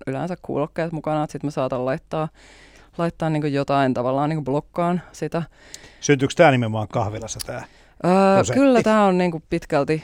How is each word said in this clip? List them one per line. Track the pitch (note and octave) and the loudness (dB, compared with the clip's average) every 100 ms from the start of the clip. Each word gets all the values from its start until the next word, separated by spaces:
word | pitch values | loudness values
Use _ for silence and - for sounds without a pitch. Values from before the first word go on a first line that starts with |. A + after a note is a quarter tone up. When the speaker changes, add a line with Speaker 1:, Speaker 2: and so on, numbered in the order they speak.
| - | -8
Speaker 1:
yleensä | C3+ E3 F3+ | -6 -6 -8
kuulokkeet | - - D3+ - E3 | -6 -4 -4 -4 -6
mukana, | D#3+ D3+ D3+ | -4 -4 -4
et | D3+ | -4
sit | C#3 | -6
mä | C#3+ | -6
saatan | D3 C3 B2+ B2+ | -4 -4 -2 -4
laittaa, | D3+ - D#3+ D#3 _ - - - - - - | -6 -6 -6 -6 _ -20 -20 -20 -20 -18 -4
laittaa | E3+ - D#3+ | -4 -2 -2
niinku | D3+ D3+ | -2 -2
jotain | C#3 C#3+ C#3 C3+ | -2 0 2 2
tavallaan | A#2+ B2 C3+ D3 | 0 0 0 0
niinku | D#3+ | -2
blokkaan | C3 C#3+ - - F3 F3 - | -2 -4 -4 -4 -2 -2 -6
sitä. | - D#3 E3 D#3+ _ - - - - | -10 -6 -6 -6 _ -20 -20 -20 -8
Speaker 2:
Syntyykö | - C#3+ C3+ - | 0 2 2 4
tää | E3 | 6
nimenomaan | B2+ A2+ A2 G#2+ | 6 0 -4 -4
kahvilassa | C3 G#2 G#2+ A2 - - | -2 -4 -6 -12 -12 -12
tää | B2+ - _ _ _ F3 | -12 -14 _ _ _ 2
Speaker 1:
Öö, | F#3+ G3 G3 | 4 4 4
Speaker 2:
prosentti? | - B3+ | 4 4
Speaker 1:
kyllä | C#4 A#3+ | 4 4
tää | A3 A3 G3+ | 4 4 4
on | F3+ | 4
niinku | F3+ E3 - | 0 -2 -4
pitkälti | E3+ - D3+ C#3 D#3 | -6 -2 -2 0 -2